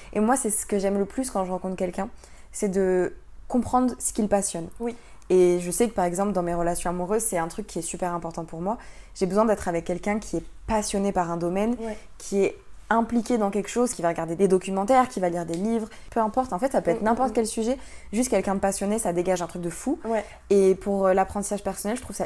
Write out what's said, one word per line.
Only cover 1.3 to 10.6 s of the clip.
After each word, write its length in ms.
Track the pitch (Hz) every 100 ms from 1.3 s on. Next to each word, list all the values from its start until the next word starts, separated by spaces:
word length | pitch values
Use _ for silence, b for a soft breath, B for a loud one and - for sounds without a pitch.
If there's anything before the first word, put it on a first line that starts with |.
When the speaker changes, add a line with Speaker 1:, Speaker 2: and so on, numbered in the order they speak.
| 196 185
Speaker 1:
je 60 |
rencontre 240 | 185 190 185
quelqu'un, 340 | 185 196 208 b b b b
c'est 180 | - 208
de 440 | 190 185 185 180 - - - -
comprendre 460 | 254 226 254 254 -
ce 140 | -
qui 80 | -
le 40 | 214
passionne. 420 | 202 190 165 170 -
Speaker 2:
Oui. 160 | 233 233 B B -
Speaker 1:
Et 300 | 185 180 175
je 100 | 175
sais 180 | 175 233
que, 60 |
par 120 | - 175
exemple, 260 | 175 202
dans 100 | 190
mes 120 | 175 175
relations 340 | 170 175 180
amoureuses, 340 | 180 180 220
c'est 140 | 220 170
un 100 | 165
truc 180 | - 208
qui 120 | 180
est 40 |
super 300 | 160 175 180
important 300 | 175 165 165
pour 180 | 165 165
moi. 160 | 180 240 B B B
J'ai 140 | - 185
besoin 180 | 196 226
d'être 220 | 302 190
avec 180 | 170 170
quelqu'un 320 | 175 208 208
qui 200 | - 165
est 60 | - -